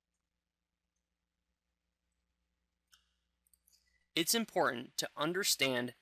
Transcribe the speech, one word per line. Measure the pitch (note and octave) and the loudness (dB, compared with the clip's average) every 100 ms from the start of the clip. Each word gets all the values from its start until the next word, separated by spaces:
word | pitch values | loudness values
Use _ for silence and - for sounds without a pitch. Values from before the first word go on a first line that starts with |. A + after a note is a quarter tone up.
| _ _ _ _ _ _ _ _ _ _ _ _ _ _ _ _ _ _ _ _ _ _ _ _ _ _ _ _ _ _ _ _ _ _ _ _ _ _ _ _ _ | _ _ _ _ _ _ _ _ _ _ _ _ _ _ _ _ _ _ _ _ _ _ _ _ _ _ _ _ _ _ _ _ _ _ _ _ _ _ _ _ _
It's | - - | -2 0
important | A#3 A3 F#3 C#3 B2 B2+ - | 0 0 0 0 0 -6 -6
to | - | -6
understand | - D#3 F3+ G3+ - C3+ B2 B2 - | -2 -2 0 0 2 2 0 -2 -6